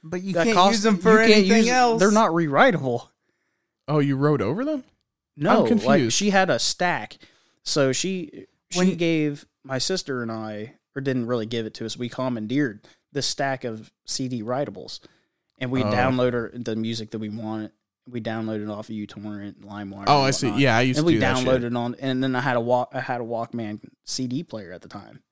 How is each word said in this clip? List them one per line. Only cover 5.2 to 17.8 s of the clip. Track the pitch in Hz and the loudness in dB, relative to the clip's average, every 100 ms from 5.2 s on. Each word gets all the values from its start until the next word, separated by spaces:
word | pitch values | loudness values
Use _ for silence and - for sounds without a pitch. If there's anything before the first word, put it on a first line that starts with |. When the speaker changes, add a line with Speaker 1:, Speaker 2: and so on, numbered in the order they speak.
| _ - | _ -4
Speaker 2:
No, | 156 220 | 4 4
Speaker 3:
I'm | 151 | 6
confused. | 113 120 | 2 4
Speaker 2:
like, | 175 117 | 2 2
she | - 208 | 0 2
had | 190 190 | 2 2
a | 123 | 0
stack. | - - 180 147 107 - - _ _ _ | 0 -2 -2 -2 -8 -18 -20 _ _ _
So | - 156 135 | -4 0 0
she, | 127 180 185 165 - - _ _ | 0 -4 -6 -8 -14 -20 _ _
she | 175 | 0
Speaker 1:
When | 185 170 | 2 2
Speaker 2:
gave | 170 160 151 143 - _ | 0 0 0 -4 -14 _
my | 135 131 | -8 -4
sister | - 190 - 131 | -2 -4 -4 -6
and | 117 | -6
I, | 110 110 104 110 _ _ 139 | -8 -10 -10 -12 _ _ -6
or | |
didn't | 135 127 117 | -2 -2 -2
really | 123 110 | -4 -2
give | 117 110 | -6 -6
it | |
to | - | -8
us, | 113 - | -10 -8
we | 120 | -8
commandeered | - 131 120 107 131 143 104 _ _ _ | -6 -6 -6 -4 -2 -2 -6 _ _ _
this | 143 135 | -6 -4
stack | - 139 131 | -4 -4 -4
of | 123 110 107 _ - | -8 -10 -16 _ -10
C | - 127 | -6 -6
D | 123 | -6
writables. | 107 127 135 98 76 - - _ _ _ _ _ | -4 -4 -4 -8 -14 -16 -18 _ _ _ _ _
And | 127 | -4
we | 131 | -2
Speaker 3:
Oh. | 107 | 0
Speaker 2:
download | 120 127 127 123 | 2 0 2 0
our, | 120 113 | 0 -6
the | 120 117 110 | -8 -6 -4
music | 110 113 107 | -4 -6 -8
that | 110 | -10
we | 107 | -8
wanted. | 107 107 110 107 _ | -8 -8 -8 -10 _